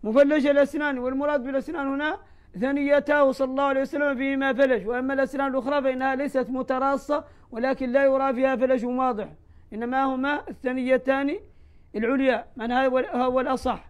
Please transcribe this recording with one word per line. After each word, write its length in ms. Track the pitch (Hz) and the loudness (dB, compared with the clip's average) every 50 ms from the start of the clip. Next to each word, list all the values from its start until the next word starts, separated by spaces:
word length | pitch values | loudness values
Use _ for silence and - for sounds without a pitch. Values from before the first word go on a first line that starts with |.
| - | -4
مفلج 440 | 202 220 269 285 277 302 311 254 294 | 2 6 6 6 6 6 2 4 4
الأسنان، 500 | 285 285 285 277 285 320 302 294 277 254 | 4 4 4 2 2 -4 -2 -2 -2 -2
والمراد 460 | 247 254 262 269 285 294 294 285 233 | -4 -4 -2 -2 -2 0 0 -2 -2
بالأسنان 440 | 262 269 269 262 - 320 - 277 269 | -2 -4 -4 -4 -4 -6 -6 -4 -4
هنا 300 | 277 277 294 311 349 403 - - - - - - - | -4 -2 -2 -4 -4 -6 -10 -18 -20 -20 -20 -16 -8
ثنيتاه 800 | 180 208 269 277 285 285 277 285 285 277 285 294 294 285 269 | -4 -2 -2 -2 0 2 2 2 2 2 2 2 4 4 4
صلى 200 | 262 - 269 262 | 2 0 -2 -2
الله 120 | 262 269 285 | 0 0 0
عليه 180 | 277 269 269 | 0 2 0
وسلم 340 | 269 269 - 285 294 285 277 | -2 -2 -2 -2 0 0 0
فيهما 380 | 240 269 269 277 269 269 269 262 | -2 -2 -2 -2 0 0 0 2
فلج، 340 | 214 277 269 254 220 180 208 | 2 4 4 4 0 -2 -4
وأما 260 | 240 247 254 262 277 | -4 -4 -2 -2 0
الأسنان 340 | 269 269 262 - 269 277 277 | -2 -2 -2 -2 -4 -2 -2
الأخرى 340 | 254 269 233 262 294 294 | -2 -2 -2 -2 -2 0
فإنها 340 | 262 269 262 254 262 269 269 | 0 0 -2 0 -2 -2 -2
ليست 340 | 262 285 285 - 262 247 190 | -2 -4 -2 -2 -2 -2 -2
متراصة، 760 | 262 262 262 254 262 262 269 277 277 262 269 - 294 302 320 - - - - _ | -4 -6 -4 -2 -2 0 0 0 0 -2 -2 -2 -4 -4 -4 -8 -20 -20 -20 _
ولكن 400 | - 226 240 262 269 269 269 247 | -8 -4 -2 -2 -2 -2 -4 0
لا 120 | 240 277 277 | 2 4 4
يرى 300 | 269 269 269 269 269 262 | 4 4 4 2 0 0
فيها 220 | 233 262 269 262 | 2 2 0 2
فلج 300 | 233 254 254 262 262 208 | 2 2 2 2 2 0
واضح، 440 | 247 247 254 262 254 247 208 202 - - - - _ - - - - - | -2 -2 0 0 0 -2 -2 -6 -10 -12 -20 -20 _ -20 -20 -20 -14 -10
إنما 300 | 208 233 240 254 262 269 | -8 -6 -2 0 0 0
هما 460 | 269 269 254 262 285 294 294 - - | 0 0 -2 -2 -2 -2 -2 -4 -10
الثنيتان 920 | 226 - - 247 254 262 247 254 262 254 254 262 269 269 277 277 302 415 427 - - - - - - - - - _ | -16 -8 -6 -6 -4 -2 0 2 2 2 2 0 0 0 0 -2 -4 -6 -10 -16 -20 -20 -20 -20 -20 -20 -20 -12 _
العليا، 500 | 208 220 220 269 269 269 262 240 220 247 - - - | -4 -2 0 0 2 2 2 2 0 -2 -8 -10 -8
من 140 | 220 233 | -6 -2
هو، 260 | 247 254 269 269 254 262 | 0 2 2 2 2 0
هو 420 | 254 427 - 247 254 254 254 262 | 0 0 -2 0 0 2 2 0
الأصح. 460 | 262 294 269 247 - 254 220 - - - | 0 0 -2 -2 -2 -4 -4 -4 -8 -20